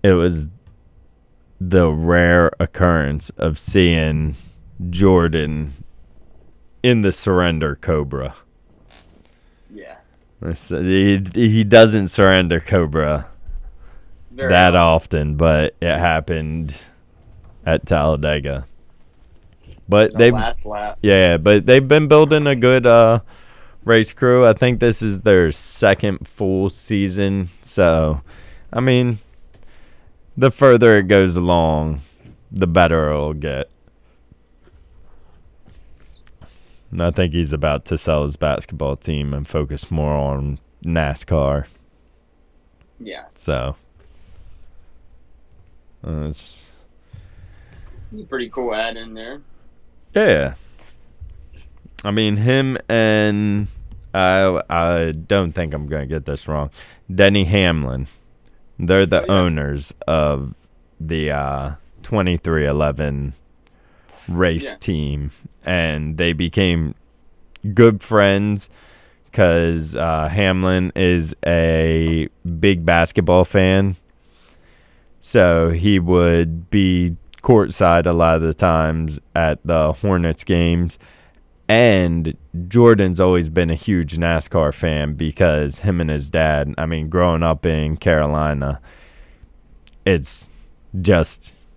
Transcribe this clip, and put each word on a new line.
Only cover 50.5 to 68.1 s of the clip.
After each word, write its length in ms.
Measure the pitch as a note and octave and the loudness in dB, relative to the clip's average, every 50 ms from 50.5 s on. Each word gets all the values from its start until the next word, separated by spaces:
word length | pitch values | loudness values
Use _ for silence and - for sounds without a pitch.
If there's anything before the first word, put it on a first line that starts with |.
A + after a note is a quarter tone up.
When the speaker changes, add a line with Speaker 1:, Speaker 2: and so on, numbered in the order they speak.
| C#2 - - - - - - - - - - - - - - - - - - - - - - - - - _ - - - - | -8 -12 -20 -20 -20 -20 -20 -20 -20 -20 -20 -20 -20 -20 -20 -20 -20 -20 -20 -20 -20 -20 -20 -20 -20 -20 _ -20 -20 -10 -6
Speaker 1:
I 60 | G2+ | -4
mean, 260 | G2+ G#2+ A2 G#2+ G#2 | -2 -2 -2 -2 -2
him 400 | G#2 G#2+ B2 C3 C3+ C3+ C3 C3 - - | -2 0 0 0 0 0 -2 -4 -8 -6
and, 800 | _ A2+ A2+ A2 A2 G#2+ G#2+ G#2+ G#2+ G#2 G#2 G#2+ G#2 G2+ G#2 G#2 - - - - - - - - - - | _ 0 0 2 2 2 2 0 0 0 -2 -2 -2 -2 -4 -4 -6 -10 -16 -18 -18 -20 -20 -20 -8 -2
I, 480 | F#2+ F#2 F#2 F#2 F#2+ G2 F#2+ F2+ D#2+ - _ | 0 2 2 2 2 2 2 0 -2 -4 _
I 420 | - E2+ E2 E2+ F2 E2+ E2 E2 | -4 -2 0 0 0 -2 -2 -4
don't 400 | D#2 D#2 E2 - G2+ G2 F#2 E2+ | -6 -8 -4 -2 -2 0 0 -2
think 220 | D2+ E2+ E2+ D#2 D2 | -4 -6 -8 -6 -8
I'm 140 | D2 D2 | -10 -8
gonna 180 | C#2+ D2+ D2+ C#2 | -8 -8 -8 -8
get 200 | C2 D2+ D#2 C#2+ | -8 -8 -8 -8
this 220 | - C#2+ D2 - | -8 -10 -10 -8
wrong, 240 | - D#2 D2 D2 C#2+ _ - - - - _ _ - F#2 | -8 -6 -6 -6 -8 _ -18 -20 -20 -20 _ _ -8 2
Denny 300 | F#2 G2 G2 G2+ G2+ F#2+ | 4 4 4 4 2 0
Hamlin. 640 | D#2+ G2+ G2+ F#2 F2 E2 D#2+ C#2+ B1+ B1+ C2 C2+ - _ _ _ _ _ _ _ _ _ - _ - _ - | 0 2 2 2 2 0 -2 -4 -6 -6 -8 -10 -10 _ _ _ _ _ _ _ _ _ -20 _ -20 _ -8
They're 260 | F2+ E2+ F#2 G2 G2 | -2 2 2 2 4
the 160 | E2+ F#2 E2 - | 2 2 0 0
Speaker 2:
Oh, 20 | |
yeah. 120 | - G2 F#2+ | 2 0 2
Speaker 1:
owners 520 | F#2 F2 D#2+ D2+ C#2+ C#2+ C#2+ C#2+ C#2+ - - _ - | 2 0 -2 -2 -4 -6 -6 -8 -10 -12 -16 _ -6
of 460 | - D#2+ D#2+ D2+ D2 D2 C#2 C#2 C2 - _ _ _ _ _ _ _ _ _ | -4 -2 0 0 0 -2 -4 -6 -10 -14 _ _ _ _ _ _ _ _ _
the, 320 | D#2+ D#2 E2 D#2+ A#2 D2+ | -10 -8 -6 -6 -4 -4
uh, 400 | D2 C#2+ C#2+ C#2 C#2 C#2 C#2 C#2 D2 - - - - - - | -4 -4 -6 -6 -6 -8 -8 -10 -12 -14 -18 -20 -20 -20 -12
twenty-three 640 | - A2+ G#2+ F#2 F2+ F2 D#2+ _ E2 D#2+ D#2 D2 | -6 -4 -2 0 0 -2 -4 _ -4 -2 -2 -2
eleven 680 | C#2+ C#2+ D2 D2+ D2 C#2 C2 D2+ D2 C#2 C#2 C#2+ C#2 C2+ _ _ _ _ _ _ _ _ _ _ _ _ _ _ _ - - _ | -2 -2 -2 -2 -4 -4 -4 -6 -6 -6 -6 -8 -10 -12 _ _ _ _ _ _ _ _ _ _ _ _ _ _ _ -20 -20 _
race 440 | - F2 F2 F2+ F2 E2 E2 - - | -8 -6 -4 -4 -4 -6 -8 -10 -12
Speaker 2:
Yeah. 40 | - | -14
Speaker 1:
team, 560 | _ - - F#2 D2+ D2+ C#2+ D2 D2 C#2+ C#2+ _ _ _ - _ _ _ | _ -10 -8 -8 -6 -6 -8 -8 -10 -10 -12 _ _ _ -20 _ _ _
and 520 | - F#2 F2 E2 D#2+ D2+ D#2 D#2 D2+ D#2 | -8 -6 -4 -4 -4 -6 -8 -8 -10 -6
they 160 | D#2 F2 E2+ E2+ | -4 -4 -4 -4
became 640 | D2+ F2 E2 - A2 G2 F2+ E2+ E2+ D#2+ D2 - _ _ _ _ _ _ - _ _ - _ _ - - G#2 G2 | -4 -6 -6 -2 -2 -2 0 0 -2 -4 -6 -8 _ _ _ _ _ _ -20 _ _ -20 _ _ -12 -10 -6 2
good 280 | G#2 A#2 A#2 G#2+ G2 - | 6 6 6 6 2 -6
friends 640 | - | -2